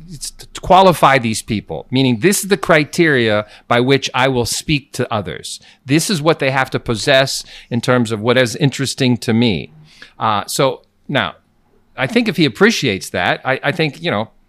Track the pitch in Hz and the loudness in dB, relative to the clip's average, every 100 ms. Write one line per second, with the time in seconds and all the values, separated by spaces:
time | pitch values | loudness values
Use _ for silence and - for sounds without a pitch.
0 | 165 151 - - - - - 185 190 165 | -18 -14 -14 -14 -18 -12 2 6 6 4
1 | 147 135 117 107 - 104 - 78 - 127 | 2 2 0 -4 -4 -6 -6 -12 -4 0
2 | 131 113 180 208 190 202 - 156 147 - | 2 2 2 0 -2 -2 2 2 2 0
3 | 160 131 110 104 - - - 120 127 139 | 2 2 2 0 -2 -14 -2 0 2 2
4 | - 127 135 127 113 - - 143 - - | 0 0 0 0 -2 -6 -2 -2 -2 -6
5 | 123 110 87 64 - - - _ 131 156 | -4 -4 -6 -10 -12 -16 -20 _ -2 0
6 | - 170 156 156 135 135 135 127 - 107 | 0 0 0 0 0 0 -2 -4 -4 -2
7 | 147 131 135 - - - - 120 127 127 | 2 4 2 -4 -10 -20 -6 -4 0 0
8 | 110 107 113 123 120 113 143 - 131 - | 0 -2 0 2 0 0 -2 0 -6 -2
9 | 127 120 - 110 120 82 - - - - | 0 0 0 2 2 0 -6 -18 -20 -20
10 | - - 113 104 - - 135 - _ _ | -20 -4 -2 -2 -4 -2 -2 -2 _ _
11 | - 135 90 - _ _ _ _ _ - | -6 -4 -4 -8 _ _ _ _ _ -8
12 | 131 247 214 170 143 - 214 - 127 95 | -2 -2 -2 0 0 2 2 2 -2 -4
13 | - 95 98 160 127 135 143 147 156 160 | -4 -2 -2 -2 -2 -2 -2 -2 -2 -4
14 | 165 104 113 _ | -4 -4 -4 _